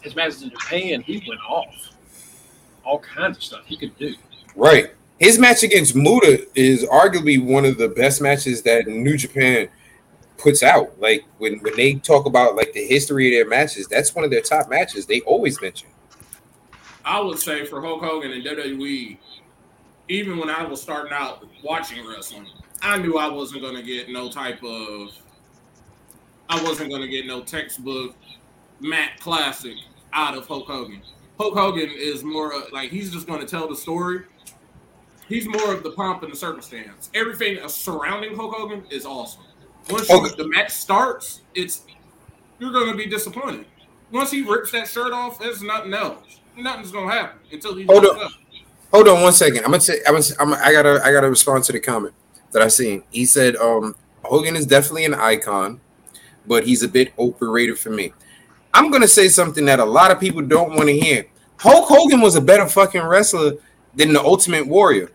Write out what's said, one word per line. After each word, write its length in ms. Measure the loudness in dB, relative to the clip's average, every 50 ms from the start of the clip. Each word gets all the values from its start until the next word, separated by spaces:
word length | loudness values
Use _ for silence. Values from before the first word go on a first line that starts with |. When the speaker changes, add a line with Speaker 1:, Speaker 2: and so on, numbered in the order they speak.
Speaker 1:
his 140 | _ -14 -6
matches 260 | -4 -4 -4 -6 -10 -16
in 60 | -18
Japan, 520 | -14 -14 -12 -8 -6 -6 -6 -4 -8 -8
he 220 | -8 -10 -12 -12 -10 -14
went 140 | -16 -16 -10 -6
off. 480 | -6 -6 -6 -8 -14 -20 -20 -20 _ _ _ _ _ -20 -20 -20 -20 -20 _ _ _ _ _ _ _ _ _
All 160 | -6 -6 -6
kinds 380 | -6 -12 -10 -6 -6 -6 -6 -8
of 60 | -14
stuff 180 | -16 -16 -18 -16
he 120 | _ -16 -14
could 200 | -14 -16 -14 _
do. 180 | -12 -12 -12 -14 _ _ _ _ _ _ _
Speaker 2:
Right. 360 | 2 6 6 6 6 4 0 -10 _ _ _ _ _
His 180 | 4 4 6 6
match 240 | 6 6 6 4 2
against 320 | 2 2 2 2 2 0
Muta 520 | 2 4 4 4 6 6 6 6 4 2 -6 _
is 280 | 2 4 4 4 2 0
arguably 580 | 2 4 6 6 6 2 0 0 2 2 2 2
one 200 | 2 2 2 4
of 140 | 2 2 2
the 120 | -2 -4
best 320 | 0 0 0 0 0 0
matches 420 | 0 0 0 0 -2 -6 -6 -4 0
that 240 | 0 2 2 0 -2
New 280 | -6 -4 -2 -2 -2 -2
Japan 520 | -4 -8 -4 0 0 2 2 0 -2 -4 _ _ _ _ _ _ _ _ _ _ _ _ _ _
puts 260 | 2 2 2 4 4
out. 360 | 4 4 4 2 -2 -8 -4
Like, 260 | 0 0 0 0 -2 _ _ _
when, 220 | -6 -6 -6 -4
when 160 | -8 -8 -2
they 180 | 0 0 0 0
talk 300 | 0 0 4 4 4 4
about, 300 | 2 2 4 4 4 2
like, 180 | 0 -2 -2 -4
the 100 | -10 -2
history 420 | 0 0 0 0 0 -2 0 2 2
of 60 | 4
their 140 | 2 2 2
matches, 400 | 0 0 -2 -2 -4 -10 -10 -4
that's 280 | -4 -2 -2 -2 -4
one 100 | -4 -4
of 60 | -2
their 100 | -2 -2
top 260 | -2 0 -2 -2 -2 -2
matches 360 | -4 -4 -4 -4 -6 -12 -6
they 160 | -4 -4 -4
always 400 | 0 0 0 0 0 -2 -4 -6
mention. 260 | -10 -12 -12 -14 -20 _ _ _ _ _ _ _ -20 _ -20 _ _ _ _ _ _ _ -20 _ _ -20 -20 _ _
Speaker 3:
I 140 | -6 -4 -4
would 180 | -4 -6 -6 -6
say 260 | -6 -6 -6 -8 -8
for 160 | -10 -12 -12
Hulk 200 | -10 -10 -10 -8 -8
Hogan 280 | -8 -8 -8 -8 -10
and 120 | -12 -12 -12
W 200 | -12 -10 -10 -10 -10
W 140 | -10 -10 -8 -8
E, 320 | -8 -10 -10 -14 -18 _ _ _ -20 -20 _ _ _ _ _ _ _ _ _ _ _ _ _ _
even 300 | -8 -6 -6 -6 -8 -8
when 100 | -8 -6
I 160 | -8 -8 -8
was 160 | -10 -12 -14
starting 320 | -12 -12 -12 -12 -10 -10 -10
out 320 | -10 -10 -10 -12 -18 -20 -20 _ _ -12
watching 420 | -10 -8 -8 -8 -10 -14 -16 -16 -18
wrestling, 400 | -18 -16 -16 -18 -18 -18 -20 -20 _ _ -20 _ _ -10
I 160 | -6 -6 -4 -4
knew 200 | -4 -4 -4 -4
I 120 | -4 -4
wasn't 320 | -6 -10 -12 -12 -14 -16
gonna 220 | -16 -14 -16 -16 -14
get 260 | -12 -12 -12 -12 -14
no 180 | -14 -14 -14 -14
type 340 | -14 -12 -12 -12 -14 -14 -14
of, 480 | -16 -14 -14 -14 -16 -16 -16 -18 -20 -20 -20 _ _ _ _ _ _ _ _ _ _ _ _ _ _ _ _ _ _ -20 _ _ _ _ _ _ _
I 120 | -8 -6 -6
wasn't 280 | -6 -8 -8 -10 -12
gonna 160 | -12 -12 -12 -10
get 180 | -10 -12 -12 -12
no 140 | -14 -14
textbook 720 | -16 -14 -12 -12 -12 -12 -16 -16 -14 -12 -12 -12 -12 -14 -16 _ _ _ -20 _ _ _ _ _ _ _ _ _
Matt 400 | -12 -8 -6 -6 -6 -6 -10 -16
classic 560 | -10 -8 -6 -4 -4 -6 -8 -12 -16 -18 -18 -20 -20 _ _ _ _ _ -6
out 220 | -6 -4 -4 -6
of 120 | -10 -14 -14
Hulk 180 | -14 -14 -14 -14
Hogan. 340 | -14 -14 -14 -16 -18 -20 -20 _ _ _ _ _ _ _
Hulk 140 | -6 -6 -2
Hogan 340 | -2 -2 -2 -2 -4 -8 -8
is 320 | -10 -10 -10 -10 -10 -10 -12
more 300 | -10 -8 -8 -8 -8 -10
of, 180 | -12 -14 -14
like, 180 | -14 -12 -12 -10
he's 200 | -10 -12 -12 -10
just 160 | -12 -14 -12 -12
gonna 180 | -12 -12 -12
tell 220 | -10 -10 -10 -10 -10
the 80 | -12
story. 480 | -12 -10 -10 -8 -6 -6 -6 -8 -10 -12 _ _ _ _ -20 _ _ _ _ _ -20 _ _ _ _ _ _ _ _ -16 _
He's 200 | -10 -8 -8 -6
more 260 | -6 -4 -4 -4 -4
of 80 | -6 -8
the 80 | -14
pomp 320 | -10 -8 -8 -8 -8 -8 -12
and 80 | -16 -16
the 20 | -12
circumstance. 720 | -12 -12 -12 -14 -16 -20 -20 -20 -20 -20 -20 _ -20 -10 _
Everything 440 | -6 -6 -6 -6 -8 -6 -6 -6 -8 -12 -12
surrounding 680 | -12 -12 -10 -10 -10 -8 -8 -8 -8 -8 -10 -12 -12
Hulk 180 | -12 -12 -12 -12
Hogan 300 | -12 -12 -12 -14 -16 -16 _
is 160 | -16 -14 -14
awesome. 380 | -14 -14 -14 -14 -16 -18 _ _ _ _ _ _ _ _ _ _ -10
Once 200 | -8 -8 2 4
you, 80 | 4 4 4
Speaker 2:
Okay. 100 | 2 -8
Speaker 3:
the 120 | -8 -10 -4
match 220 | -4 -4 -4 -4
starts, 680 | -6 -12 -6 -2 0 0 0 0 -4 -8 -12 -16 -18 -18 _ _ _
it's, 280 | -10 -10 -10 -10 -14 _ _ -20 _ _ _ _ _ _ _ _ _ _ _ _ _
you're 120 | -16 -4 -4
gonna 220 | -2 -2 -2 -4
be 100 | -8 -8
disappointed. 600 | -8 -8 -8 -10 -10 -12 -10 -10 -10 -10 -12 -16 _ _ _ _ _ _ _ _ _
Once 180 | -6 -6 -6 -4
he 120 | -4 -6
rips 300 | -4 -2 -4 -4 -4 -6
that 160 | -8 -8 -8 -8
shirt 260 | -10 -8 -8 -6 -6
off, 260 | -8 -10 -10 -12 -12
there's 240 | -12 -12 -12 -10 -10
nothing 300 | -8 -8 -8 -8 -8 -8
else. 460 | -6 -6 -8 -10 -14 _ _ -20 _ _ _ _ -14
Nothing's 340 | -12 -12 -12 -12 -14 -14
gonna 200 | -12 -10 -8 -6 -4
happen 260 | -6 -6 -8 -14 _ _ _
until 240 | -20 -16 -12 -12 -12
he 100 | -10 4
Speaker 2:
Hold 180 | 8 8 8 8
Speaker 3:
looks 160 | 6 4 2
Speaker 2:
on. 60 | -6
Speaker 3:
up. 60 | -12 -14 _ _ _ _ -20 _ _ _ _ _ _
Speaker 2:
Hold 160 | 6 8 10 10
on 140 | 8 8
one 100 | 6 6
second. 280 | 6 6 4 4 2 2
I'm 120 | 0 0
gonna 80 | 0 2
say, 220 | 2 0 -2 0 2
I'm 80 | 2 2
gonna, 100 | 2 2 -2 -2 -2
I'm, 140 | 0 0 0
I 180 | 2 4 4 4
gotta, 280 | 6 6 6 4 4 4
I 100 | 4 4
gotta 160 | 4 4 4
respond 340 | 2 2 2 2 0 0 0
to 60 | -2
the 80 | -4 -4
comment 340 | -4 -4 -4 -4 -4 -8 _ _ _ _ _ _ _ _
that 100 | 2 2
I 60 | 2 4
seen. 360 | 2 0 0 -2 -4 -8 -10 _
He 160 | -6 -4 0
said, 300 | 0 2 4 4 2 2
um, 400 | 2 0 0 0 0 -2 -6 -10 -14 _ _ _ _ _
"Hogan 320 | 0 0 0 0 0 -4 -4
is 80 | 0
definitely 400 | 4 4 4 4 2 -4 -4 -2
an 80 | -2 -2
icon, 640 | 0 2 0 0 0 -2 -4 -4 -4 -4 -6 -8 -12 _ _ _ _ _ _ _ -20 _ _ _ _ _
but 200 | -2 -2 0 2
he's 180 | 2 0 0 0
a 60 | 0
bit 240 | 0 0 0 0 _ -4
overrated 600 | -4 -4 -2 -4 -6 -2 0 0 0 0 -2 -6
for 100 | -8 -8
me." 220 | -6 -6 -8 -8 -10 _ _ _ _ _ _ _ _ _ _ _ 4
I'm 180 | 4 4 4
gonna 160 | 4 4 4 6
say 220 | 6 6 6 4
something 340 | 4 2 0 0 0 0 2
that 140 | 4 4 4
a 60 | 4
lot 260 | 2 6 6 6 6
of 80 | 6 2
people 220 | 0 -4 -2 -4
don't 340 | -2 2 2 2 2 2 0
wanna 160 | 0 2 2
hear. 340 | 2 2 2 2 0 0 -2 _ _ _ _ _ _ _
Hulk 240 | 6 8 8 8 8 8
Hogan 320 | 6 8 8 8 4 6
was 160 | 6 6 4
a 60 | 4
better 260 | 6 8 8 6 6 2
fucking 340 | 4 4 4 4 2 -4 -2
wrestler 500 | 2 4 4 4 4 0 2 0 0 0 -2 _ _ _ _ _ _ _
than 160 | 0 2 4
the 80 | 4 4
Ultimate 460 | 6 4 4 4 2 0 0 -2 -2 2
Warrior. 440 | 4 4 6 6 4 2 0 -4 _